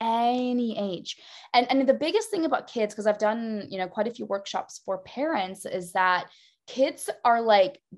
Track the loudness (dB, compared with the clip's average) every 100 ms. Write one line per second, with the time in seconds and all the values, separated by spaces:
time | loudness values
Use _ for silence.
0 | -2 2 2 2 0 -2 -2 -2 -4 -6
1 | -10 -14 -18 -20 0 2 4 4 4 2
2 | 2 0 0 -2 0 -2 -4 -4 -4 0
3 | -2 2 0 0 -4 -6 -8 -6 -6 -2
4 | -4 -4 -6 -6 -4 -6 -6 -12 -8 -8
5 | -8 -6 -2 -2 -4 -8 -8 -8 -4 0
6 | 2 2 -2 -14 _ _ -12 0 0 0
7 | -8 0 2 4 6 6 4 0 _